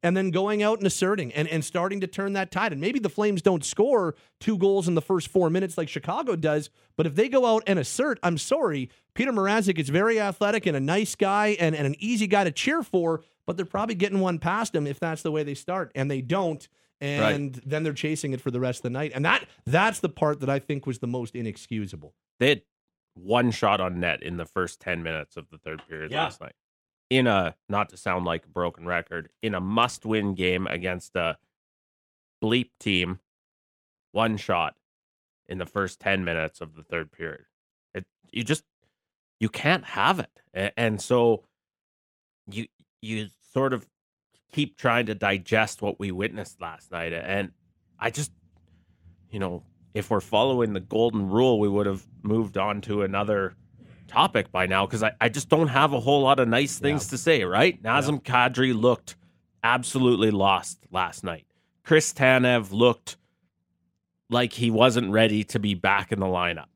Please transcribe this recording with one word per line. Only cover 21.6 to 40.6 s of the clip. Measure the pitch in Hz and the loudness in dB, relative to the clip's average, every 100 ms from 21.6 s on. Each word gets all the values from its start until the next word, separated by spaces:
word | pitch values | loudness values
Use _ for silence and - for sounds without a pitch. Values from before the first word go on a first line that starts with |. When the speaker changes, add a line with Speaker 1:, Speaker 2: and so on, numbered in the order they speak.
| - 110 101 85 73 _ _ _ | -8 -8 -6 -10 -18 _ _ _
Speaker 2:
They | 127 | 2
had | 143 - _ _ _ _ - | 2 -4 _ _ _ _ -18
one | 90 120 123 | 0 2 2
shot | 107 107 101 | 2 2 2
on | 92 87 | 0 -2
net | 87 78 | -2 -4
in | 78 87 | -6 -8
the | 80 | -8
first | - 87 - | -4 -6 -6
ten | - 85 | -8 -6
minutes | 82 78 76 - | -6 -8 -10 -16
of | 73 | -20
the | 80 | -18
third | 80 78 - | -14 -14 -14
period | 80 78 | -14 -8
Speaker 1:
Yeah. | 143 | -6
Speaker 2:
last | - - | -6 -8
night. | 73 - _ _ _ _ _ | -20 -20 _ _ _ _ _
In | 131 123 | 2 4
a, | 98 85 - _ | 2 0 -6 _
not | 101 104 | -4 -4
to | - | -6
sound | - 90 87 | -4 -2 -2
like | 82 - | -4 -6
a | |
broken | 90 87 82 85 | -6 -6 -6 -6
record, | 87 80 85 78 _ | -6 -4 -12 -12 _
in | 110 | -6
a | 95 | -4
must-win | 92 110 123 - 110 110 101 | -2 0 0 -2 -4 -2 -2
game | 95 90 92 95 | -2 0 0 -4
against | 87 92 90 - 92 | -6 -6 -8 -6 -4
a | 82 78 _ _ _ _ _ _ _ _ _ _ | -4 -4 _ _ _ _ _ _ _ _ _ _
bleep | 107 120 120 _ | 0 0 -2 _
team, | 110 92 90 92 _ _ _ _ _ _ _ _ _ | 0 0 0 -4 _ _ _ _ _ _ _ _ _
one | 101 113 107 | -2 0 -2
shot | - 90 78 - _ _ _ _ _ _ - | -2 -2 -2 -6 _ _ _ _ _ _ -14
in | 92 | -10
the | 85 | -8
first | 101 95 - | -4 -4 -4
ten | 98 95 | -2 -2
minutes | 87 82 80 - | -2 -4 -4 -8
of | 82 78 | -16 -18
the | |
third | 78 85 78 | -10 -8 -8
period. | _ 82 76 _ _ _ _ _ | _ -12 -12 _ _ _ _ _
It, | 95 - _ _ | -16 -16 _ _
you | - 117 | -10 -4
just, | 156 - _ _ _ _ _ _ _ | -4 -6 _ _ _ _ _ _ _
you | 110 | -6
can't | - 147 156 | -2 0 0
have | - - 113 185 | -2 0 0 0
it. | - _ _ | -4 _ _
A-, | 92 | -6